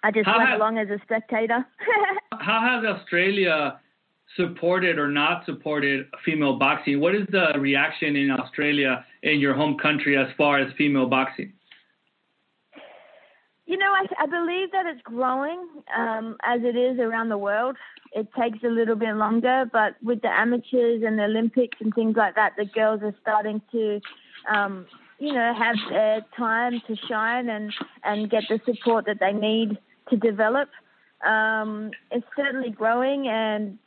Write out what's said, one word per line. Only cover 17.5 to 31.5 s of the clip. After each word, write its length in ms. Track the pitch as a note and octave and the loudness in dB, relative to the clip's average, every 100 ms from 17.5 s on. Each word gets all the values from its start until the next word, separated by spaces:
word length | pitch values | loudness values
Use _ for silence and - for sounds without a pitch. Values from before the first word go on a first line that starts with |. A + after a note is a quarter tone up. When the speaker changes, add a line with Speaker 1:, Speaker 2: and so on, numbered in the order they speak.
| G#3 B3 C4+ - - - | -2 -2 -6 -14 -20 -12
Speaker 1:
It 140 | G#3 G#3+ - | -8 -8 -2
takes 200 | A#3 A3 | -4 -2
a 40 | A#3+ | -2
little 280 | A3+ A3+ A3 | 0 0 0
bit 180 | A3 G#3+ | 0 0
longer, 540 | G#3+ A3+ B3 C4 B3+ | 2 2 2 2 2
but 240 | A#3 G#3+ - | 2 0 0
with 180 | A3+ A#3 | -4 -2
the 60 | A3+ | 0
amateurs 760 | - A3+ A#3+ - B3+ A#3 A#3 A3 | 0 2 0 0 2 2 2 0
and 120 | G#3+ | 0
the 60 | |
Olympics 540 | G#3 A3 A3+ B3+ A#3+ - | 0 2 0 2 0 -2
and 140 | A3 | -2
things 240 | G#3+ A3 A3 | 0 2 2
like 180 | G#3 G#3+ | 2 2
that, 180 | G#3 - | 0 0
the 80 | G#3 | -4
girls 360 | A3 A3 A3 | 0 2 2
are 120 | G#3 G3+ | -4 -6
starting 400 | - G#3+ G#3+ G#3+ - | -2 0 0 -6 -4
to, 300 | A#3+ G#3+ G#3 - - - - - | -2 -2 -2 -6 -20 -20 -16 -2
um, 320 | G#3+ G3+ F#3+ F3+ - - _ | 0 0 -4 -14 -20 -20 _
you 120 | D4 | -4
know, 200 | C4+ A#3 A#3 | 0 0 2
have 200 | A3+ A3+ G#3+ | 0 0 -2
their 360 | - G#3+ A3 G#3+ - | 0 2 0 -4 -6
time 460 | A#3 A3+ B3 A#3+ - | -2 0 0 -4 -6
to 80 | A3 - | -10 -4
shine 400 | A3 A3 B3 A#3+ | -2 0 -2 -2
and, 220 | G#3+ G#3+ G#3 - - | -6 -8 -10 -12 -8
and 260 | - G#3 G#3+ | -4 -2 0
get 140 | A3+ G#3+ | 0 0
the 100 | A3 - | -2 -2
support 400 | A#3 - A3+ G#3 | -2 2 2 0
that 140 | G#3 | 0
they 100 | F#3+ | 0
need 460 | G#3 G#3+ A3 A3+ G#3 _ _ - | 2 0 2 0 -4 _ _ -2
to 80 | A#3 | 2
develop. 500 | A3+ G3+ A3 C4 C#4+ - _ _ _ _ - | 2 2 2 2 -2 -8 _ _ _ _ 0
Um, 680 | A3 A3 | 2 2